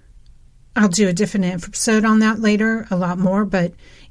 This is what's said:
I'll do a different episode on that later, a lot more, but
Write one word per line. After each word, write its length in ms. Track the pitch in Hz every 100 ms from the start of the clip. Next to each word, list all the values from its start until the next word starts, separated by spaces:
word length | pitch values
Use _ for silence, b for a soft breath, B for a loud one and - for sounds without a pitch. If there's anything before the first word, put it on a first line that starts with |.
| b - - - - - - -
I'll 120 | 208
do 200 | 175 196
a 40 |
different 340 | 175 202 208 180
episode 580 | 185 190 - - 220
on 160 | 220 220
that 180 | 220 220
later, 480 | 220 208 220 226 -
a 60 | 180
lot 220 | 180 180
more, 260 | 185 190
but 300 | 208 190 175 b b b b